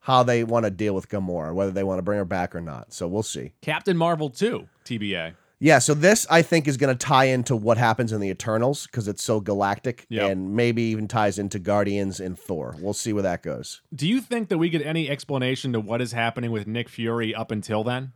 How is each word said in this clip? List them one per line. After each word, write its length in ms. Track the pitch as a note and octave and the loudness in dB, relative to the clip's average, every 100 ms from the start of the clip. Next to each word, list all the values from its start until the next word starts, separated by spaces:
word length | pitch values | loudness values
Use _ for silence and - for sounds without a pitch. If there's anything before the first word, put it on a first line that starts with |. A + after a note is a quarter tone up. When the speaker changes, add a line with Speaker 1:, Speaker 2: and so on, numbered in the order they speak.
Speaker 1:
how 220 | - C3 | 4 4
they 200 | B2 A#2+ | 6 2
wanna 280 | A2+ A#2 A2 | 2 0 0
deal 240 | F#2 G#2+ | 0 0
with 160 | F#2+ - | 0 -4
Gamora, 420 | G#2 F#2 F2 D#2 | -6 -4 -4 -4
whether 180 | F2 G2 | -2 -2
they 100 | F#2+ | 0
wanna 160 | F#2+ F#2 | -2 -2
bring 160 | F#2 G#2 | 0 -2
her 60 | |
back 300 | F#2 F#2 F2+ | -2 -2 -4
or 80 | E2+ | -6
not. 320 | E2 C2 - | -10 -12 -14
So 120 | - F2 | -8 -4
we'll 140 | G2 | -2
see. 300 | A2 - B1+ _ | -4 -6 -10 _
Speaker 2:
Captain 360 | - D#3 G3 E3+ | -6 -4 0 2
Marvel 320 | E3 E3 D3+ | 2 0 -2
two, 380 | - G#3 - - _ | -2 -2 -2 -10 _
T 120 | - A#2 | -8 -6
B 180 | G#2 | -4
A. 200 | F#2 E2 F2 _ _ | -4 -6 -12 _ _
Speaker 1:
Yeah, 200 | D3 C#3+ | 6 6
so 160 | - | 6
this, 320 | D3 E3+ G#3+ - | 4 6 4 6
I 120 | E3 | 4
think, 260 | E3 E3+ D3 | 6 2 2
is 80 | C3 | 0
gonna 180 | C#3 | 2
tie 300 | B2+ - C3+ | 0 2 4
into 320 | C3 B2+ A#2+ A#2 | 6 2 0 0
what 220 | G#2+ A2 | 2 4
happens 340 | A#2 A2 A#2 | 4 2 0
in 80 | G#2+ | -2
the 80 | G2 | -2
Eternals 580 | F#2 - A2 A#2+ C#3 - | -4 -2 0 2 0 -6
'cause 220 | - G#2 | -6 -6
it's 140 | G2 | -6
so 180 | - A2 | 0 0
galactic 640 | G2+ G2+ G2 G2+ - A#2 - | 0 0 2 0 -4 -8 -6
Speaker 2:
Yep. 200 | A2 G2+ | -2 0
Speaker 1:
and 240 | F#2+ F#2 | 0 -2
maybe 280 | G#2 A#2+ A#2 | 2 2 2
even 260 | A2+ A2 G#2+ | 0 -2 -2
ties 300 | A#2 G#2 G2 | 2 2 0
into 200 | G2+ G2+ | -4 -4
Guardians 600 | F2+ G#2 G2+ G2+ G2 F#2 | 0 0 2 0 -2 -4
and 180 | F#2 F2+ | -8 -10
Thor. 380 | - E2+ B1+ C#2+ | -8 -6 -6 -8
We'll 140 | F#2 | -6
see 220 | G#2 A#2 | -6 -4
where 80 | G#2 | -2
that 200 | F#2+ F2 | -2 -2
goes. 380 | E2+ B1 - - _ | -6 -8 -10 -16 _
Speaker 2:
Do 120 | D3 D#3 | -4 0
you 140 | B3 | 0
think 280 | A3 A#3+ G#3 | -2 -6 -2
that 80 | E3+ | 0
we 100 | E3+ | 0
get 160 | E3 | 0
any 240 | C#3+ D#3+ D3+ | -2 -2 -2
explanation 640 | C#3+ - C#3 B2+ C3 C3+ | -4 -4 -2 0 0 -2
to 80 | A#2 | -2
what 200 | G#2 A#2 | -2 -2
is 100 | B2 | -2
happening 380 | A#2 A#2 A#2 A#2 | 0 -2 0 -4
with 140 | A2+ G#2 | -4 -4
Nick 240 | A2+ A#2+ | -6 -6
Fury 440 | - A2+ A#2 A2 | -4 -2 -2 -2
up 160 | A2 A2+ | -4 -4
until 340 | A2 G2 G#2+ | -6 -2 -2
then? 280 | A2 B2 C3 | 0 -4 -6